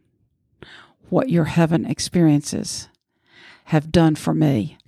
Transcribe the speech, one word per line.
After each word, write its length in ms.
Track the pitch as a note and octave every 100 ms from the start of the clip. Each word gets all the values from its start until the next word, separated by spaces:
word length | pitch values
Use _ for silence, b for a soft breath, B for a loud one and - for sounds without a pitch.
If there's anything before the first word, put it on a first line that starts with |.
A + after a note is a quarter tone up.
| _ _ _ _ _ _ B B B B -
what 180 | F3+ C4
your 160 | E3+
heaven 400 | D#3 - E3 F3
experiences 1040 | - - - F3+ E3 D3 - - - - - _ _ b b b b b -
have 200 | D#3 D#3
done 240 | F3 D#3+
for 180 | D3+ -
me, 460 | D#3 D3+ B2+ D3+ -